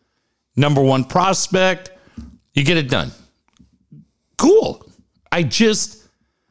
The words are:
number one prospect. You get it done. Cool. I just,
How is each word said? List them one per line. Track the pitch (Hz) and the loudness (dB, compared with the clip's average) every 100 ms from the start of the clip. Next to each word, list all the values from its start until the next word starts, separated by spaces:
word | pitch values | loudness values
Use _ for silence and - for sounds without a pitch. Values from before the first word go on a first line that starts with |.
| _ _ _ _ _ - | _ _ _ _ _ -2
number | 143 143 | 0 2
one | 135 131 | 2 2
prospect. | 127 180 185 190 - 185 185 180 - - _ - - - _ | 0 0 0 -2 -2 0 0 -2 -8 -20 _ -20 -20 -20 _
You | 143 | -2
get | 143 170 | 0 0
it | 131 | 0
done. | 123 69 - _ _ _ _ _ _ _ - _ _ _ - | -4 -4 -10 _ _ _ _ _ _ _ -20 _ _ _ -2
Cool. | 285 427 - - - _ _ _ - | 2 4 2 -6 -16 _ _ _ -6
I | 170 | -4
just, | 147 - 220 214 - - _ _ _ _ _ | -2 0 0 0 -4 -12 _ _ _ _ _